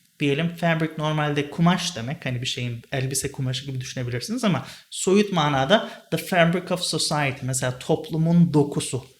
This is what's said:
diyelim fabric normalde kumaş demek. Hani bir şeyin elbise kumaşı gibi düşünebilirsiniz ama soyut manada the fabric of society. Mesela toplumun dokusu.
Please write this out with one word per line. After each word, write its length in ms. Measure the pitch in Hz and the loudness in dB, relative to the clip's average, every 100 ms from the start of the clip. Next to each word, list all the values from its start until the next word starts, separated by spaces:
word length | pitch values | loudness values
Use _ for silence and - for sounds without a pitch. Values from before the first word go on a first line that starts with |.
| _ - | _ -2
diyelim 360 | 143 139 170 - | 0 0 -2 0
fabric 360 | 170 160 160 156 | 0 2 0 -2
normalde 520 | 151 156 147 147 143 | -2 0 0 0 -2
kumaş 460 | - 170 175 - 127 | 2 4 4 0 -6
demek. 300 | 117 165 135 | -8 -6 -6
Hani 160 | 123 | -4
bir 40 | 113 | -4
şeyin 360 | - 120 117 - | -4 -6 -8 -6
elbise 400 | 135 131 135 139 | -4 -2 -2 -6
kumaşı 320 | - 127 127 | -4 -4 -4
gibi 160 | 139 131 | -6 -8
düşünebilirsiniz 640 | 127 131 120 120 - 247 | -8 -6 -6 -6 -6 -2
ama 220 | 214 131 - - - | 0 0 -4 -16 -14
soyut 420 | - 196 202 202 | -4 2 4 4
manada 580 | 180 147 135 139 220 - - - | 2 2 2 4 2 2 -12 -6
the 60 | 160 | -6
fabric 580 | - 185 170 175 175 | 0 4 4 2 -2
of 80 | 175 | -4
society. 640 | - 156 - 151 143 131 127 | -2 -2 -2 0 0 -2 -4
Mesela 320 | 131 127 127 | -2 -2 -2
toplumun 760 | - 156 - 160 165 175 156 | -2 -2 0 0 4 6 6
dokusu. 520 | 147 143 160 - 127 - _ | 6 2 0 -4 -6 -8 _